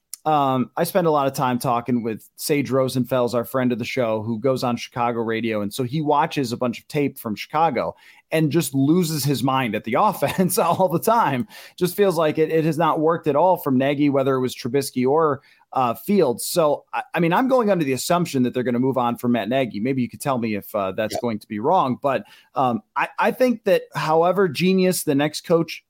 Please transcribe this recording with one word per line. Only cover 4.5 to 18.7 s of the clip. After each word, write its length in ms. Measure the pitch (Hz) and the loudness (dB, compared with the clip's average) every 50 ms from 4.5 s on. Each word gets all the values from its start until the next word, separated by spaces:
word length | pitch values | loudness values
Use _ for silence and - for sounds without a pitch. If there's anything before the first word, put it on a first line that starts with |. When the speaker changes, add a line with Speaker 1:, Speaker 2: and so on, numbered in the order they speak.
| 131 123 131 | 0 0 0
Speaker 1:
on 120 | 123 120 | -2 -2
Chicago 440 | 117 - - - 127 120 120 120 117 | -4 -6 -10 -4 -2 -2 -2 -2 -2
radio. 400 | 113 113 113 113 117 113 110 107 | -2 -2 -2 -2 -2 -2 -2 -2
And 120 | 104 101 | -4 -4
so 120 | - - 127 | -4 -4 -4
he 160 | 117 131 160 | -4 -4 -4
watches 500 | 151 143 147 143 156 - - 151 135 110 | 0 2 2 2 2 0 -2 -4 -4 -4
a 60 | 120 | -4
bunch 240 | - 127 120 107 - | -2 -2 -4 -4 -6
of 80 | - _ | -12 _
tape 300 | - 151 143 - 139 - | -2 -2 -2 -2 -4 -6
from 180 | - 120 104 | -8 -8 -8
Chicago 580 | - - - - 151 165 160 127 110 85 82 - - - - - - _ _ | -8 -8 -4 0 2 2 2 2 0 -2 -4 -6 -10 -20 -20 -20 -20 _ _
and 180 | 160 160 160 147 | 0 0 2 2
just 240 | 131 170 160 - 131 | 2 0 0 0 0
loses 480 | 135 135 143 160 185 180 156 160 147 | 0 2 4 4 2 2 0 -2 -2
his 220 | 123 147 139 120 120 | -2 -2 0 0 0
mind 320 | 135 131 131 131 110 101 | 0 0 0 0 0 -2
at 80 | 110 - | -4 -4
the 100 | 110 117 | -2 0
<laughs> 40 | 151 | 2
offense 600 | 202 214 180 - 143 131 - - 190 175 - 226 | 2 2 2 0 -2 -2 0 0 0 0 2 0
all 300 | 180 170 165 - 190 185 | 2 2 2 2 2 2
the 100 | 175 165 | 0 0
time. 480 | - 220 226 233 196 147 135 123 117 - - - - - _ | 2 2 2 2 2 2 0 -2 -4 -6 -10 -20 -20 -20 _
Just 180 | - 180 175 - | -4 -4 -2 2
feels 220 | - 202 196 170 | 2 2 2 2
like 200 | 170 160 156 - | 2 0 0 2
it, 140 | 151 160 156 | 2 0 2
it 140 | 160 165 151 | 2 2 2
has 140 | 165 151 147 | 2 0 2
not 200 | 170 156 135 160 | 2 2 2 2
worked 300 | 151 160 175 165 - 151 | 2 0 0 0 0 0
at 80 | 135 | 2
all 220 | 143 170 185 180 170 | 4 4 4 2 2
from 200 | - 143 131 127 | 0 0 2 2
Nagy, 320 | 135 139 151 139 147 143 | 2 2 2 2 2 2
whether 240 | 135 139 135 139 135 | 2 2 2 2 0
it 60 | 131 | 0
was 160 | 127 123 - | 0 -4 -6
Trubisky 500 | - - 120 120 143 131 135 - 127 123 | -6 -8 -2 -2 -2 -2 -2 -2 0 0
or, 360 | 131 143 165 165 151 135 - - _ _ _ _ _ - | 2 2 2 2 2 0 -4 -8 _ _ _ _ _ -2
uh, 180 | 131 127 120 | 0 0 0
Fields. 540 | 113 - - - 208 196 160 127 120 - - | -2 -4 -2 0 2 4 4 2 0 -2 -6
So, 380 | - - 175 160 147 139 - - _ | -4 0 2 2 2 0 -2 -4 _
I, 100 | - 120 - - - | -8 -8 -8 -6 -2
I 60 | 160 | 0
mean, 120 | 170 165 | 0 2
I'm 160 | 175 208 269 254 | 2 2 2 2
going 220 | 262 254 226 208 | 2 2 2 2
under 140 | 196 175 151 | 0 0 0
the 80 | 135 | -2
assumption 520 | 131 120 - - 175 175 175 - - 135 123 | -2 -4 0 0 0 0 0 0 0 0 0
that 100 | 120 113 | 0 0
they're 80 | 127 | -2
gonna 160 | 120 123 | -2 0